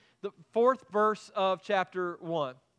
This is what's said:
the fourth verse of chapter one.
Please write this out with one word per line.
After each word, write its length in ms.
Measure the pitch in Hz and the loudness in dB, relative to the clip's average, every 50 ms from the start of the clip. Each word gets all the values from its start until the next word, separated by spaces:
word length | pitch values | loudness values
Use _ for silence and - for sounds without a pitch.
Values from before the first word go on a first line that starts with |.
| _ _ _ _ | _ _ _ _
the 80 | - 202 - - 160 _ | -12 -12 -12 -16 -16 _
fourth 340 | - 220 233 254 262 - - - | 0 2 4 4 2 2 -2 -4
verse 400 | 175 208 214 214 214 - - - - | 0 2 2 2 0 -2 -8 -8 -4
of 280 | 214 190 190 190 175 | -2 0 0 0 -2
chapter 540 | - - 202 190 185 - - 185 180 175 170 - | -2 -2 0 0 0 -2 -4 -6 -6 -6 -8 -10
one. 340 | 180 165 165 160 143 131 127 135 _ _ _ | -8 -6 -4 -4 -4 -6 -8 -12 _ _ _